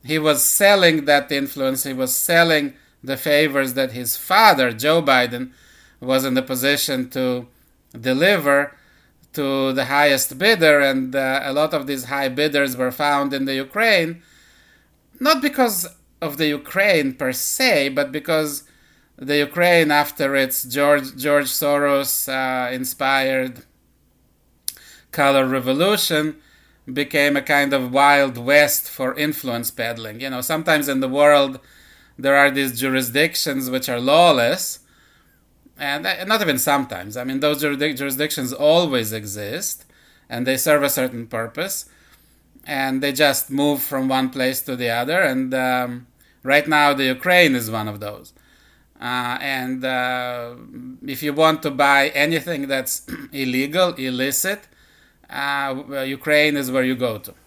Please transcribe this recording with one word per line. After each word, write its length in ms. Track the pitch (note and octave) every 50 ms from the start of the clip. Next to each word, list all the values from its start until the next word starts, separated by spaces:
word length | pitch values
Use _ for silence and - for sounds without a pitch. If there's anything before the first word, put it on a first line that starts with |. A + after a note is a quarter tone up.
| _
he 140 | B2 D#3 D#3+
was 260 | D3+ D#3 D3 B2+ -
selling 600 | - - - G3+ G3 G#3 G3 F3+ E3+ D#3+ D#3 C#3
that 260 | D3 D3 C#3+ C#3 -
influence. 520 | D3 C#3 C#3 C3+ - C#3+ C3+ C3 C3 C3 -
He 80 | C#3
was 220 | C3 B2+ C3 B2+ -
selling 600 | - - - E3+ E3+ E3+ E3 D#3+ D3+ C#3+ C#3 - _ _ _ _ _ -
the 120 | B2+ C3+
favors 580 | C3 - D#3+ D3 D3 D#3 D3+ C#3 C#3 C3+ C3 B2
that 180 | C3+ C3+ B2+
his 240 | A2+ B2 B2 A#2 -
father, 560 | - - - F#3 G#3 A3+ G#3+ F3 C3 C3 B2
Joe 300 | A2+ A2 B2 D3 D#3+ E3+
Biden, 500 | D#3+ C#3 C3+ B2+ B2 A#2+ A#2+ A#2+ B2+ B2+ _ _ _ _ _ _ _ _ _ _
was 240 | B2+ B2+ C3 C3 C3
in 100 | C3+ B2+
the 80 | C3
position 680 | B2+ C3 C3+ B2+ B2+ C#3 C#3+ C#3 - - C#3 B2+ B2+ B2+
to 360 | - C3 B2+ B2+ B2 B2 A#2+ _ _ _ _ _ _ _ _ _ - A#2+
deliver 800 | A2+ B2+ C3 C3+ E3 F#3+ G#3 F3+ C#3+ C#3+ C#3 C#3+ C#3+ C#3+ - _ _ _ _ _ _ _ _ _ _ _
to 400 | - D3+ C#3+ C#3 C3+ C3+ C3+ C3+
the 120 | C3 C3 B2+
highest 540 | B2 C#3 C#3+ D3 D3 C#3 C3 - - C3+ C3
bidder, 420 | F#3 A3 A3+ F3+ E3 D#3 D3 C#3+
and, 340 | C#3+ C#3 C3+ C3 C3 B2+ C3
uh, 260 | C3+ C3+ C3 C3 C#3 -
a 80 | C#3
lot 220 | C3+ D3 D3+ D#3 E3+
of 120 | D3+ C3
these 180 | C3+ C#3+ C3 B2
high 240 | B2 C#3 C#3 C#3 C3
bidders 480 | B2+ C3+ D3+ D#3 C#3+ C#3+ C#3+ C3+ B2
were 140 | B2 B2+ B2+
found 440 | B2+ - D3+ D3 C#3+ C#3+ C#3+ C#3+ C#3
in 100 | C3+ C3+
the 100 | C3+ C3+
Ukraine, 680 | C3 C#3 C3+ - G#3 A3+ A3+ G#3 F3+ E3 D#3+ E3+ E3+ _ _ _ _ _ _ _ _ _ _ _ _ _ _ _ _ _ _ _ _
not 220 | B3+ D4 D#4+ C4
because 440 | C#4+ D4 C#4+ - C4 A#3 G#3 F3+ - E3+ _ _ _ _ _ _
of 160 | E3 D#3 C#3+ C#3
the 80 | D#3+
Ukraine 680 | D3+ D3 C#3+ - - - F#3+ G3 G#3 F#3 D#3 C#3+ C3+
per 200 | B2+ - C3+ B2+
se, 580 | B2+ - - - - - C4 B3+ G3+ D3+ C#3 C#3
but 200 | C3+ C#3+ D3 C3+
because 540 | C3 D3+ D3 - D#3+ D#3 D#3 D3 C#3+ - - _ _ _ _ _ _ _ _ _ _
the 200 | - C3+ C3+ D3
Ukraine, 540 | D3 D3 C#3+ - E3+ F3 F3 F3 E3+ D#3+ D3+
after 440 | D3 D3 D3 D3 - - D3 C#3 C#3
its 280 | C#3 C3+ C3 - - -
George, 520 | B2+ A#2+ C#3+ C#3+ D3 D3 C#3+ C3 C3+ -
George 340 | B2+ B2+ D3 D3 D3 C#3+ C3+ - -
Soros, 520 | D#3+ C#3+ D3 C#3+ C#3+ C#3+ C#3 C#3 C#3 - - - - -
uh, 440 | C3 C3 C3 B2+ C3 B2+ B2+ B2
inspired 920 | B2+ B2+ C3 B2+ - - C#3 C3+ C3+ C3+ C3+ C3+ C3+ C3 C3 C3 B2 - - _ _ _ _ _ _ _ _ _ _ _ _ _ _ _ _ _ _ _ _ - - - - - - - _ _
color 340 | - - C#3+ C#3 C#3 C3+ C3
revolution, 880 | C3 C3 C3+ A#2+ B2+ C3 C#3+ F3 G3 G#3 G3 - - E3 D3+ D3+ D#3 D3+ - _ _ _ _ _ _ _ _ _ -
became 440 | B2+ C#3 C#3+ C#3 - D3 C#3+ C#3+ C#3+
a 60 | C#3+
kind 300 | C#3 - D3+ C#3+ C#3+ C#3
of 200 | C#3 C3+ B2+ B2
wild 440 | B2+ C#3 C#3+ C#3+ C#3+ C#3+ C#3 C3+ B2 A#2+
west 500 | A#2+ B2+ C#3+ D3 D3 D3 - - - -
for 260 | - - C3 B2+ C3+
influence 560 | D3+ D3 D3+ D3 - - C3 A#2 A#2 A#2+ -
peddling. 500 | - - A2+ A#2 A#2 A2+ A2+ G#2+ G#2+ A2
You 100 | C3+ C3+
know, 100 | C3 B2
sometimes 480 | B2 - D#3+ D#3+ D#3+ F3 D#3 D3 C#3+ C#3
in 120 | C#3 C3
the 80 | C3 B2+
world 520 | C3 C#3+ D3 D3 D3 C#3+ C#3 C3+ C3 C3 _ _ _ _ _ _ - _ _ _ _ -
there 180 | C3 C#3 C#3
are 140 | C#3 C#3 C#3+
these 280 | C3+ C#3 C#3 C3 A#2+ A2+
jurisdictions 880 | C3 C3+ C3 C3 C3 A#2 A#2 C#3 D#3 D#3+ - - - D#3 C3+ C3+ C3 B2+
which 200 | B2+ C3 C3 -
are 120 | B2 A#2+
lawless, 800 | B2 C3+ D3 D#3+ F3 E3+ D3+ - A#2 A#2+ E3 F3+ - - - - _ _ _ _ _ _ _ _ _ _ _ _ _ _ _ _ _ _ _ -
and, 280 | D3 C#3+ C#3+ D3+ E3
uh, 180 | F#3 F3+ D#3+ F#3
not 160 | G3 A3 G#3+
even 180 | F3+ E3 C#3 B2
sometimes. 580 | - D#3 C#3+ C#3 C3 - G#2+ F2 F#2 G#2 G#2+
I 80 | B2 B2
mean, 160 | C3 C3+ C3+
those 200 | C#3+ D3 D3+ C#3
jurisdic-, 360 | D3+ D3 C#3+ C3+ D3 D#3 C#3
jurisdictions 560 | B2 C#3+ C#3 C3 C3 D3 D3+ - - C3 A#2+
always 600 | C3+ - C#3+ D3+ D#3+ E3+ F3+ D#3 C3+ B2 A2+ G#2
exist, 720 | A2+ A2 G#2 G#2 G2 G#2 G#2 G2+ B2 F3 - - - - - _ _ _ _ _ _ _ _ _
and 180 | A#2 A#2 B2
they 100 | C3 C3
serve 260 | B2+ - D#3+ D3+ D3
a 60 | C#3+ C#3
certain 380 | C3+ C#3 C3 B2+ A#2+ A#2 A#2
purpose, 600 | G#2+ - A2+ A2+ A#2 - D3 E3+ G3 D4 - - _ _ _ _ _ _ _ _ _ _ _ _ _ _ _ -
and 380 | - D3 C3+ C3+ C3+ C3 C3
they 100 | C#3 C#3+
just 380 | C3+ C3 D3+ C#3+ C3+ - - -
move 320 | C3+ C#3 C#3+ D3 D3 C3+
from 260 | - - C#3+ C3+ C3 C3
one 220 | C3 C3 C3 B2+
place 320 | B2+ C#3 B2+ B2+ C3 B2+
to 140 | - - B2+
the 120 | B2 B2 A#2
other. 320 | A2+ A#2+ A#2+ C3+ D#3+ F#3
And, 320 | F#3 C#3+ C3 C3 C3 B2+ C3
um, 520 | C3 B2+ B2+ B2+ B2+ B2 B2 B2 B2 B2 _ _ _ _ _ _ _
right 240 | _ B2+ C#3 D3 D3
now, 280 | D3+ D#3 D3 D3 D3 C#3+
the 100 | C3+ C3+
Ukraine 500 | C3 C3 B2+ - F3+ F3+ F3+ F3 D3+ C3
is 160 | B2 A2+ A2
one 180 | A2+ A2 G#2+ G#2+
of 120 | G#2 G#2
those. 320 | G#2 G2+ G#2 - - - _ _ _ _ _ _ _ _ _ _ _ _ _ _
Uh, 380 | - A#2+ B2 B2 B2 A#2+ B2 -
and, 440 | - C#3 C#3 C3 B2+ B2+ C3 B2+ B2+
uh, 680 | C3 C3 B2 B2 B2+ B2+ B2+ B2 B2 B2 B2 A#2+ A#2+ B2 B2 A#2 A2+ A#2 A#2+ B2+ B2+ C3 - -
if 160 | C3+ C3+ -
you 120 | D3+ D3 C#3+
want 280 | D3 D#3+ D#3+ D#3 D3+
to 80 | - D3+
buy 380 | C3+ C3 C#3+ C#3 C#3 C#3 C#3 C#3+
anything 580 | - C#3+ C#3+ D#3 E3 D#3 - F3 E3 C#3 C#3 C3+
that's 380 | C3+ C3 B2+ - - - - - B2 -
<clears throat> 140 | - -
illegal, 600 | - C#3 C3+ C3 B2 B2+ C3+ C#3+ D3+ F3+ F#3 F3 -
illicit, 760 | C3 C3+ C3 B2+ B2 C3 C#3 C3 - - - G3+ G#3 - _ _ _ _ _ _ _ _ _ _ _ _ _
uh, 460 | - C3+ C#3 C#3+ C#3+ C#3 C#3 C#3 C3
w-, 260 | C3 C#3+ - C#3 C#3 C3+ C3+ C3+ C3
Ukraine 360 | - D#3 D3+ D3+ D3 D3+ D3
is 140 | C#3+ C3+ B2+
where 140 | B2+ C3 B2+
you 120 | B2+ C3
go 220 | A#2+ B2+ A#2+ A2 G#2
to 160 | - - - _ _